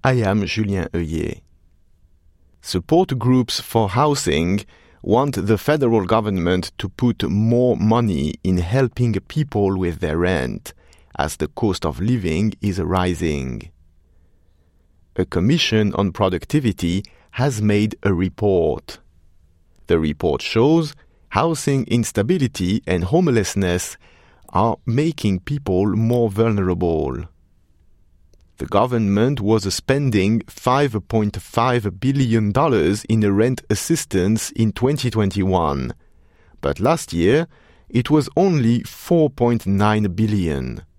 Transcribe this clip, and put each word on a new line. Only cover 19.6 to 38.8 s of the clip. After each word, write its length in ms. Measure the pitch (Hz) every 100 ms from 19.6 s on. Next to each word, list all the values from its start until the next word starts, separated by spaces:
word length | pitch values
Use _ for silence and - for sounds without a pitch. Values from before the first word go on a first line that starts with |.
| _ _ -
The 140 | 85
report 420 | 78 76 87 69
shows 540 | - 113 131 165 151 - _ _ _
housing 560 | 95 165 156 - 139 -
instability 960 | 120 110 - 107 185 131 - 90 107 -
and 160 | 90
homelessness 920 | 90 160 175 117 92 101 92 90 - - _ _ _ _ -
are 220 | - 113 98 -
making 540 | 117 160 151 110 92
people 560 | - 143 139 92 104 98
more 340 | 113 120 113
vulnerable. 920 | 98 113 104 92 87 87 80 69 64 78 _ _ _ _ _ _ _ _ _ _ _ _ _
The 80 | 69
government 720 | 98 123 120 104 101 123 135
was 340 | 101 110 98
spending 680 | - - 135 143 107 98 113 -
five 600 | - - 131 143 107 -
point 340 | 113 104 98
five 600 | - - 123 120 101 92
billion 500 | 127 139 127 113 107
dollars 540 | 113 156 113 78 104 -
in 160 | 113 104
rent 300 | 98 120 127 -
assistance 840 | 107 - 165 - 95 92 113 -
in 220 | - 110
twenty 360 | - 127 147 123
twenty-one, 840 | 110 98 98 95 92 80 69 64 - _ _ _ _ - -
but 220 | 71 71
last 320 | 113 165 -
year 340 | 85 87 143 170 - _ _ -
it 220 | - 117
was 180 | 151 139 -
only 480 | 190 160 113 120